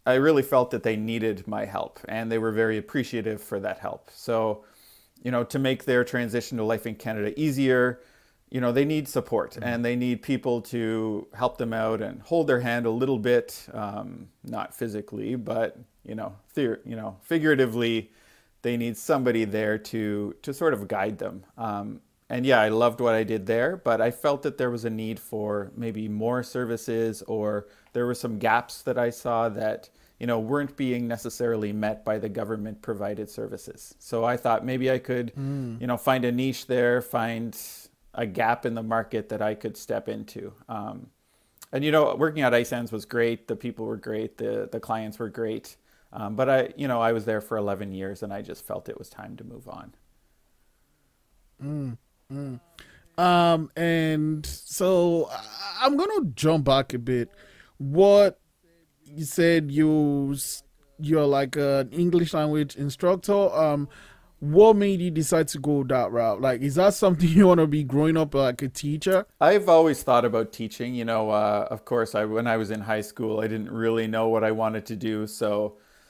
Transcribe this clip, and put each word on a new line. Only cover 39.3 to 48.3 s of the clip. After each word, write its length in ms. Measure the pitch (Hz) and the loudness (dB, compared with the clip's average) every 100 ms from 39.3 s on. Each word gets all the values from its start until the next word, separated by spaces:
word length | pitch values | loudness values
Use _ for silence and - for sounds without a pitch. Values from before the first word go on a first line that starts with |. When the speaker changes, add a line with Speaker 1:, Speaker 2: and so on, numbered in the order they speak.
| 107 | -4
Speaker 1:
I 140 | 107 107 | -4 -4
could 200 | 113 - | -8 -10
step 320 | - 110 - | -6 -6 -6
into. 460 | 107 107 - - - - | -10 -12 -14 -14 -16 -12
Um, 400 | 110 107 104 - _ _ _ _ _ - | -10 -10 -12 -18 _ _ _ _ _ -8
and, 120 | 139 | -2
you 80 | 151 | 2
know, 220 | 156 139 - | 2 2 2
working 280 | 160 151 | 0 2
at 100 | 131 | 4
Isanz 380 | 120 120 120 120 | 4 2 -4 -6
was 140 | 107 - | -8 -4
great. 420 | 120 117 117 - | 0 0 0 -6
The 80 | 113 | -8
people 320 | 123 113 110 | -8 -8 -8
were 100 | 110 | -8
great. 400 | 113 110 113 - | -6 -6 -6 -6
The, 320 | 110 110 107 | -6 -4 -6
the 80 | 113 | -10
clients 380 | - 113 110 107 | -6 -6 -6 -8
were 120 | 113 | -10
great. 480 | 117 113 110 - - _ _ _ | -6 -6 -6 -10 -20 _ _ _
Um, 220 | 110 104 107 | -10 -6 -2
but 120 | 131 | 2
I, 240 | 131 127 - | 2 0 -4
you 120 | 139 | -4
know, 140 | 120 | 0
I 100 | 113 | 2
was 140 | 117 107 | 0 0
there 160 | 110 | -4
for 160 | 107 110 | -2 -4
eleven 340 | 101 98 101 | -2 -4 -6
years, 300 | 95 95 98 | -8 -8 -8
and 100 | 104 | -10